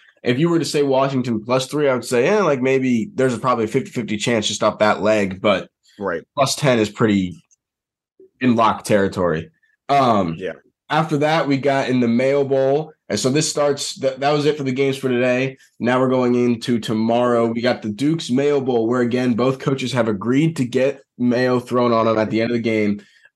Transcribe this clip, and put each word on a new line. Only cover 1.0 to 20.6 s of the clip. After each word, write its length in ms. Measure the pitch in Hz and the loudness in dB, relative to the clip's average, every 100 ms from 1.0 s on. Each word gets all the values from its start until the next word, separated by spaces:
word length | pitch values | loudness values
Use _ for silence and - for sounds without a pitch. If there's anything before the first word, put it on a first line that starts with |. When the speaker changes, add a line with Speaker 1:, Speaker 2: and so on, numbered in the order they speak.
| 139 135 120 110 | 0 -2 -2 -4
Speaker 1:
plus 220 | 107 131 - | -2 -2 -2
three, 240 | 147 143 | -2 0
I 60 | 123 | -2
would 100 | - | -2
say, 220 | 123 139 | 0 2
eh, 160 | 214 | 2
like, 180 | 175 135 | 2 0
maybe 480 | 131 135 131 117 104 104 | 2 0 2 0 -2 0
there's 180 | 131 | 0
a 60 | 113 | 0
probably 260 | 131 120 107 | -2 0 0
fifty 240 | 135 104 | -2 -4
fifty 280 | 127 104 104 | -8 -6 -4
chance 300 | - 117 104 | 0 0 -2
just 140 | 107 | -2
off 160 | 110 - | -2 2
that 240 | 107 92 | 2 2
leg, 400 | 101 107 98 95 | 2 2 0 -2
but 300 | 104 95 87 _ _ - | 0 0 -2 _ _ -10
Speaker 2:
Right. 240 | 98 85 - - | -6 -6 -6 -2
Speaker 1:
plus 200 | 135 - | -2 0
ten 220 | 147 120 | 2 2
is 140 | 104 | 2
pretty 500 | - 113 101 92 82 _ _ _ _ _ _ _ _ - - | 2 2 2 0 -6 _ _ _ _ _ _ _ _ -20 -4
in 160 | 127 117 | 0 2
lock 280 | 110 98 | 2 0
territory. 680 | - 107 98 98 87 80 80 _ _ _ - | 0 2 2 0 -2 -2 -6 _ _ _ -2
Um, 460 | 143 127 107 87 82 | 2 4 2 0 -4
Speaker 2:
Yeah. 160 | 90 71 _ _ - | -8 -12 _ _ -4
Speaker 1:
after 260 | 151 160 151 | -2 0 0
that, 300 | 151 160 139 | 0 0 0
we 100 | 135 | 0
got 320 | 139 135 120 | 0 0 0
in 120 | 127 | 0
the 60 | 120 | 2
Mayo 360 | 117 135 143 | 2 2 2
Bowl. 500 | 131 135 135 143 160 - - | 2 2 2 0 -2 -12 -6
And 80 | 104 | -2
so 120 | 131 | 0
this 200 | 143 156 | 0 0
starts, 480 | 151 147 139 - - | 0 0 -2 -6 -4
th-, 200 | 135 127 | -4 -2
that 140 | 139 | -2
was 140 | 151 143 | 0 0
it 120 | 147 | 0
for 60 | |
the 80 | 135 | -2
games 260 | 127 139 131 | 0 0 0
for 100 | 131 | -2
today. 500 | 123 127 123 135 135 _ - | 0 0 0 -2 -6 _ -6
Now 200 | 117 127 | 0 2
we're 100 | 131 | 2
going 260 | 127 123 123 | 2 2 2
into 420 | 123 117 - 120 | 2 0 -2 -4
tomorrow. 720 | - 110 113 117 123 120 117 | -2 -2 0 0 2 2 0
We 140 | 113 | 0
got 200 | 120 113 | -2 -2
the 80 | 110 | -4
Duke's 400 | 107 143 165 160 | -2 -2 -2 -2
Mayo 300 | 127 143 143 | 0 2 0
Bowl, 260 | 127 120 113 | 0 0 2
where, 160 | 123 | 0
again, 320 | 120 123 127 | 0 0 0
both 260 | 113 127 135 | 2 0 0
coaches 340 | 147 135 127 | -2 -2 -2
have 160 | 123 113 | -2 -2
agreed 480 | 98 107 135 160 | -2 0 2 2
to 80 | 160 | 0